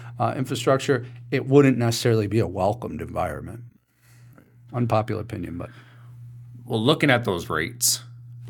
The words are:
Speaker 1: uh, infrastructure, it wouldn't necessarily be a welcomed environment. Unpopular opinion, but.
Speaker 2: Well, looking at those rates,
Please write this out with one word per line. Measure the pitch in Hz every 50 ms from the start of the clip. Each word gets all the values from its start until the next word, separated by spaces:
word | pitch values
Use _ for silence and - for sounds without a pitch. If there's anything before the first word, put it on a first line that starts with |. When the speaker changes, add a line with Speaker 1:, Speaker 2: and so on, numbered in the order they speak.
| - - - -
Speaker 1:
uh, | 117 117 120 -
infrastructure, | 131 127 131 120 - 151 135 135 - - 139 123 123 - - - - -
it | - 131 123 131
wouldn't | 135 143 143 135 127 117
necessarily | 120 117 117 - - 123 113 110 104 98
be | 104 113
a | 104 85
welcomed | 90 98 92 101 117 120 - 87 78 -
environment. | 82 120 120 - 92 85 73 71 78 82 - - 120 120 - _ _ _ _ _ _ _ - - - - - - - _ _ - - -
Unpopular | - 120 120 110 113 107 107 - 104 98
opinion, | 98 - 104 92 87 80 85 87
but. | 87 - - - - - - - - - - - - - - - - - - - -
Speaker 2:
Well, | - - -
looking | 110 131 156 156 - 147
at | 127 117 120
those | 113 92 87 80 -
rates, | 85 78 80 - - - - - - - - - - - - - - - - -